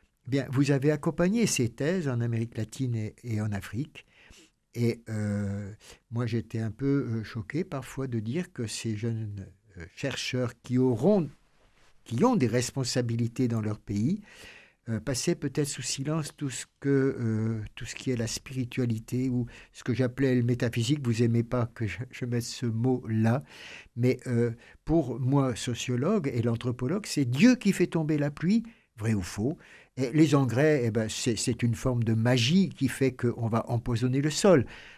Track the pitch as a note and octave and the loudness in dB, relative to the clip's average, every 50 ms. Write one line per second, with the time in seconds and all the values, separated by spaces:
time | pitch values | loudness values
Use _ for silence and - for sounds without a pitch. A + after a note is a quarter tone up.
0 | _ _ _ _ _ - B2+ C#3+ - - C3 C3 C#3+ C3 C#3+ C3+ B2+ D3+ D3+ D3+ | _ _ _ _ _ -2 -2 -2 -2 0 2 2 4 4 4 2 4 2 0 2
1 | - E3+ D#3+ - F3 F#3 G#3 A#3+ A3 - - - B2 G#2+ - - C3+ D#3 F#3 F#3+ | 0 -2 0 2 2 2 4 2 2 2 2 0 0 -2 -2 -2 -2 0 0 0
2 | D#3+ C#3 B2 A#2 A#2 A#2 A2+ A2+ A#2 A2+ - - G#2+ G#2+ - - C3 B2 A#2 A2 | 0 -2 -2 0 0 0 0 -2 -2 -4 -4 -6 -8 -8 -4 -4 -4 -2 -2 -2
3 | G#2+ G#2+ - - - A#2+ A2 G#2+ G#2+ G#2+ G#2 G2 F#2 - - G#2+ D3+ - - - | -4 -6 -8 -12 -8 -6 -4 -2 -2 -2 -4 -4 -6 -6 -6 -6 -6 -8 -10 -18
4 | - _ _ _ - - - - - _ _ _ _ _ _ A#2 A#2+ A#2 A2+ A#2 | -20 _ _ _ -20 -20 -20 -20 -20 _ _ _ _ _ _ 0 0 0 0 -2
5 | - - A2 G#2+ G#2 G#2 G#2 G#2 G2+ G2 G2 G2+ G2+ G2 G#2 - - - - - | -6 -8 -6 -4 -2 -2 -2 -2 -2 -2 -4 -6 -8 -10 -12 -16 -20 -20 -20 -20
6 | _ _ A2+ A#2 B2 A2+ A#2 A2+ G#2 - - A2+ A2 A2+ A2 - C3+ C#3 C#3 C#3+ | _ _ -6 -4 -2 -2 -2 -2 -4 -4 -4 -4 -4 -4 -6 -4 -2 0 0 0
7 | A#2+ A#2 A2+ A2+ G#2 - - A2+ - - - D3+ F#3 - D3 C3+ B2+ - - - | 0 -2 -4 -4 -6 -6 -8 -10 -10 -6 -6 -6 -6 -4 -6 -10 -10 -10 -8 -8
8 | C3+ C3+ A#2+ A2+ G#2 A2 B2 F3 F3+ - _ - A#2 G#2+ - - - A#2 A2 G#2 | -6 -4 -4 -4 -4 -2 -4 -4 -6 -6 _ -8 -8 -6 -8 -6 -4 -4 -4 -2
9 | A2 A#2 A2+ A2 A2 G#2 G2+ G2 F#2+ F#2+ - _ _ _ _ F2+ E2+ F2 - - | -2 -4 -4 -4 -6 -6 -8 -10 -12 -14 -18 _ _ _ _ -18 -18 -16 -12 -8
10 | - C#3 - - - - - B2+ B2+ A#2 - - _ - B2 B2+ B2+ C3 B2 G#2+ | -6 -6 -4 -4 -6 -4 -2 -2 -2 -2 -4 -8 _ -2 2 2 4 4 2 4
11 | C3 F#3+ G#3+ G3 D#3 - - - _ _ _ _ _ _ _ _ _ _ _ - | 4 4 4 4 2 -2 -6 -14 _ _ _ _ _ _ _ _ _ _ _ -20
12 | _ - A2+ A#2+ F#3+ B3+ B3+ F#3+ C3 A2 G#2+ B2+ B2 - - - B2 A#2+ - C3 | _ -6 0 2 4 4 4 4 2 2 2 0 0 0 -4 -4 -4 -2 -2 -2
13 | B2 A#2 A#2 A#2 A#2+ A#2 - - B2+ A#2+ A#2 A2 G#2+ G#2+ G#2+ - - - G2+ G2+ | 0 0 0 0 -2 -2 0 0 0 0 0 0 -2 -2 -4 -6 -6 -4 -2 0
14 | A2 D3+ G3 G#3 - - - - - - - - - _ _ _ _ - A2+ G#2+ | 2 2 0 -2 -4 -12 -20 -20 -20 -20 -20 -20 -20 _ _ _ _ -6 -6 -4
15 | G#2+ - C3+ B2 - F3 E3+ E3+ - C#3 B2 - D3 C#3+ - - B2 - - - | -4 -4 -4 -2 0 -2 -2 -2 -2 -4 -2 -2 -2 -2 -4 -8 -6 -6 -6 -4
16 | C3+ C#3+ D#3 D#3+ D3+ - - - D3 C3+ A#2+ - - - _ _ - C#3 C#3 C3+ | -4 -2 -2 -2 -4 -6 -8 -8 -8 -8 -6 -8 -12 -14 _ _ 0 2 4 4
17 | C3+ C#3 - - A#2+ A2+ A2 A2 A2 A2+ A2+ A2 G#2+ A2 - - A#2 - - - | 4 2 0 0 0 0 0 0 0 0 -2 -4 -6 -10 -12 -12 -12 -12 -12 -8
18 | - C3+ B2+ A2+ A2+ A2 - - - - C3 C3 B2+ A#2+ - C3+ B2+ A#2+ A2 A2 | -4 -4 -2 -2 -2 -4 -4 -8 -10 -8 -6 -6 -6 -4 -4 -2 -2 -2 -2 -4
19 | A2+ - A#2+ B2 B2+ C3+ B2 B2 A#2+ B2 - - - - _ - - - A#2 B2 | -4 -4 -4 -2 -2 0 0 -2 -2 -4 -8 -16 -20 -20 _ -10 -4 -2 0 0
20 | C3 B2 B2 - C#3 C3+ B2+ B2+ A#2 A#2+ B2 B2 C3 A#2 - A#2+ A#2 B2 D3+ D3+ | 0 0 0 0 2 2 4 2 2 2 0 0 0 -2 0 -2 0 0 0 0
21 | C3+ A#2+ A2+ A2 A#2+ A2+ A2+ A#2 A#2 - - B2 A#2 A#2 - - A#2 G#2 G2 F#2 | 0 0 2 2 2 4 4 2 2 2 0 -2 -2 -2 -4 -4 -6 -4 -4 -6
22 | A#2+ B2 - - C3 B2 A#2+ A#2+ A#2 - - - C3 A#2 A2 A2 A#2 C3 B2+ B2 | -10 -12 -10 -8 -6 -2 -2 -2 -4 -4 -8 -4 -4 -2 -2 0 2 2 2 0
23 | - A2+ A2+ A2 A2 A2+ A#2 D3 - - - - - - - - - - _ A#2 | 0 0 2 4 4 4 4 2 0 -6 -16 -20 -18 -18 -18 -20 -20 -14 _ 0
24 | A#2+ B2+ B2 B2 - C3+ A#2+ A#2 A#2+ A#2 A#2 A#2 - - - - _ - D#3 E3+ | 2 2 2 2 -2 -2 0 2 2 0 0 -6 -12 -20 -20 -14 _ 2 2 2
25 | C#3+ A#2+ A#2+ A#2+ C3 B2 C#3 C#3+ C3+ C3 A2+ - - B2+ A#2 - - - B2 A#2+ | 2 2 -2 -2 0 2 4 4 4 2 0 -2 -4 -4 -4 -4 -2 -2 -2 0
26 | C3+ F3 A3+ G#3+ D#3+ C#3+ - A#2+ A2+ A#2+ A#2 A#2 - B2+ B2 - B2+ B2+ E3+ G#3+ | 0 0 0 0 0 -2 -2 0 0 0 0 0 -2 -4 -4 -2 -2 -2 -2 -4
27 | G3+ - - D3+ C#3 A#2+ B2 C#3 G3 B3+ B3+ B3 - G3+ F#3 - F3+ F3 - E3+ | -4 -4 -2 0 0 0 2 6 6 6 6 6 2 0 2 2 0 0 0 -2
28 | D#3 D3+ D#3 C#3+ C#3+ C#3+ C#3+ - D3+ F3 G#3+ A#3 A3+ - - _ _ _ _ - | 0 0 0 0 0 -2 -4 -2 0 2 2 2 0 -4 -12 _ _ _ _ -6
29 | G#2 A2+ A2 G2+ F2 - - - G#2 C3+ E3+ - - - - - - _ _ - | -2 0 0 0 -2 -4 -6 -4 -2 -2 -4 -6 -12 -20 -20 -20 -20 _ _ -4
30 | C3 B2 B2 D3+ E3 D3 C#3+ C#3+ C#3 B2 A2 B2 D3 D#3 D3+ C#3 A#2+ A2+ G#2 A#2 | -4 0 4 4 4 6 6 4 4 4 4 4 4 4 4 4 2 2 0 0
31 | A2 G#2+ - - - B2+ A2 - - C3 A#2+ - - B2 A2 - - C3+ B2+ A#2+ | 0 -2 -4 -2 -2 -2 0 0 0 -2 0 0 0 0 0 0 0 -2 0 2
32 | A2+ A2 A2+ A2 A2+ B2 B2+ B2+ A#2 B2 E3 G3 F#3+ C#3+ A#2+ - C3+ B2+ - - | 2 2 2 2 4 4 4 4 4 4 4 4 4 2 0 -2 -2 -2 0 0
33 | C3+ C3 C3 - - A#2+ A2 - A#2 A2 A2 A2+ - - B2 A2+ - - A#2+ A2 | 0 0 0 0 -2 -2 0 0 -2 0 0 0 0 0 -2 -2 0 -2 -2 0
34 | B2 B2+ B2+ C#3 C#3 D#3 D3 - - G3+ F3+ C#3 G#2+ - - - - - - | 0 0 0 0 0 0 0 4 6 8 8 8 6 2 -4 -14 -18 -20 -20